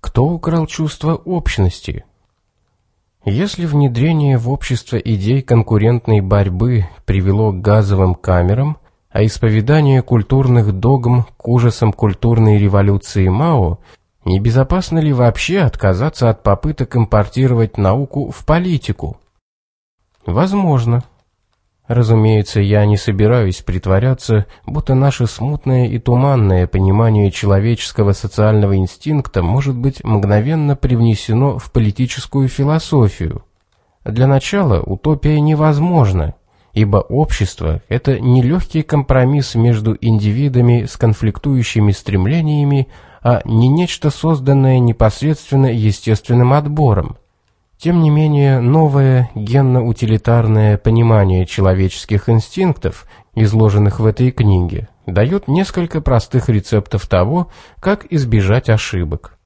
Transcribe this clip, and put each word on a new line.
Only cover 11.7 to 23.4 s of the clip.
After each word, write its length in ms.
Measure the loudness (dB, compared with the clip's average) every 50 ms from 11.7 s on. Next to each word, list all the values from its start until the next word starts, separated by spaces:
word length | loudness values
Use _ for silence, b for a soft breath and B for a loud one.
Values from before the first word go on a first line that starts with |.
| 0 2 -2 -2 0
культурной 640 | 0 -2 -2 -2 0 0 0 2 4 4 4 4 4
революции 680 | 2 2 2 2 2 2 0 -2 -4 -6 -2 0 0 0
Мао, 500 | 2 0 0 0 0 0 0 -2 -4 -6 b b b b _ _ _ _ _
небезопасно 720 | -2 -2 0 0 0 2 0 0 0 0 -4 -2 -2 -2 0
ли 160 | 0 0 0
вообще 460 | 2 2 0 0 -2 -4 -4 -2 0
отказаться 720 | 0 0 -2 0 -2 0 0 0 -2 -4 -2 0 0 0
от 100 | 0 0
попыток 540 | _ -2 -2 0 -2 -6 -4 -4 -6 -4 -2
импортировать 840 | -2 -2 0 0 0 0 0 -2 -2 0 0 2 0 0 -2 _ -2
науку 540 | 0 0 0 0 -2 -6 -6 -8 -8 -8
в 140 | -10 -12 -2
политику? 720 | -2 0 0 0 -2 -4 -4 -4 -6 -8 -8 -8 -12 -12 -14 _ _ _ _ _ _ _ _ _ _ _ _ _ _ _ _ _ _ _ _ _
Возможно. 760 | -6 -2 -2 0 0 0 0 0 2 0 0 0 0 -2 -2 -2 _ _ _ _ _ _ _ _ _ _ _ _ _ _ _ _ _
Разумеется, 760 | 0 0 2 2 2 2 4 2 2 2 0 -2 -2 -2
я 240 | 0 2 2 2 2
не 120 | 2 2 0
собираюсь 680 | -2 -4 -2 0 2 2 2 2